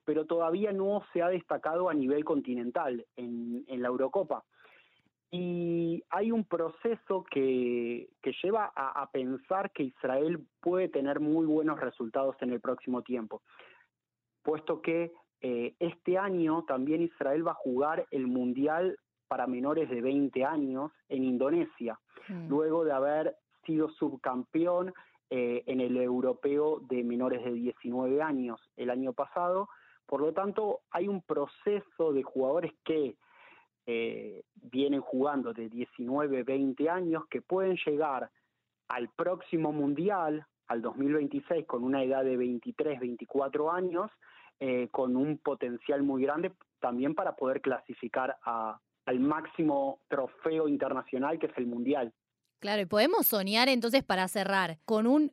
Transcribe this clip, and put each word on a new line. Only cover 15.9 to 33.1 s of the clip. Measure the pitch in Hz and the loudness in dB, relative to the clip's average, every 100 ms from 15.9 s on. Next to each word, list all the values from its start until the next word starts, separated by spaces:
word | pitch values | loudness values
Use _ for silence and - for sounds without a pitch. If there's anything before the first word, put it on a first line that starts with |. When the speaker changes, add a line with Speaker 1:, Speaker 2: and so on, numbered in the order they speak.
| 175 - 185 | -4 0 0
Speaker 1:
año | 196 185 160 160 160 | 2 2 2 2 0
también | 131 135 160 | -2 2 2
Israel | 170 - 135 147 165 | 0 0 0 2 0
va | |
a | 156 | -2
jugar | - 127 147 165 165 | -2 0 2 0 -2
el | 143 127 | -2 0
Mundial | 127 123 123 147 160 185 147 _ _ - | 0 0 0 0 2 0 -2 _ _ -6
para | 131 123 | -2 -2
menores | 123 135 156 147 | 0 0 0 0
de | 123 | 0
veinte | 123 143 139 127 131 | 0 2 2 2 0
años | 160 135 131 151 _ - | 0 0 -2 -6 _ -8
en | 139 | -2
Indonesia, | 131 123 135 170 160 - 117 110 _ - - | 0 2 2 2 0 -4 -6 -6 _ -20 -12
Speaker 2:
Hmm. | 185 165 | -8 -2
Speaker 1:
luego | 143 156 165 | 0 2 2
de | 156 | 2
haber | 135 139 151 165 - _ _ - | 2 2 2 0 -4 _ _ -2
sido | 156 156 | 0 0
subcampeón, | - 151 135 135 127 127 160 170 175 185 - - _ - | 0 -4 -2 -4 -4 -2 0 2 2 0 -6 -20 _ -6
eh, | 127 120 123 117 | -2 0 -2 -2
en | 131 | 0
el | 123 123 | 0 2
europeo | 127 123 127 120 147 143 151 156 131 | 2 2 0 0 0 2 2 0 -2
de | 127 | -2
menores | 120 120 127 127 | 0 0 0 0
de | 120 | -2
diecinueve | 120 120 - 123 123 127 139 | -2 -4 -4 -4 -2 2 2
años | 156 139 123 113 _ - | 2 -2 -2 -6 _ -8
el | 123 | -4
año | 123 131 | -2 -2
pasado. | 123 139 - 175 185 202 - - _ - | -4 -4 -2 0 0 -2 -10 -20 _ -6
Por | 139 | 0
lo | 151 | 0
tanto, | 160 196 196 214 - _ | 0 -2 0 -2 -2 _
hay | 175 202 | -4 -2
un | 196 | -2
proceso | - 151 143 - - 208 - - 165 | -2 -2 -2 -2 0 0 -2 0 2
de | 139 | 2
jugadores | 131 131 131 156 165 - - | 0 0 2 2 0 -6 -2
que... | 160 139 | 0 0